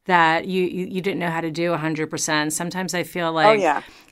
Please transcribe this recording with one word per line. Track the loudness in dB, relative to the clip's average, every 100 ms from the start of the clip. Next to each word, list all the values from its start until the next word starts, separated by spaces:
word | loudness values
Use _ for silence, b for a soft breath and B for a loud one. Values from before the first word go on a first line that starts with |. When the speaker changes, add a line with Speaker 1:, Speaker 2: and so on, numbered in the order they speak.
| 2
Speaker 1:
that | 4 6 4 0
you, | -2
you, | 0 -2 -4
you | -4
didn't | -4 -2
know | -2
how | -2
to | -4
do | -2 -2
a | 0
hundred | -2 -2 -4
percent. | -4 0 0 0
Sometimes | -4 -6 -6 -4
I | -4
feel | -4 -4 -2
Speaker 2:
Oh, |
Speaker 1:
like, | 4 4 6
Speaker 2:
yeah. | 2 0 B B B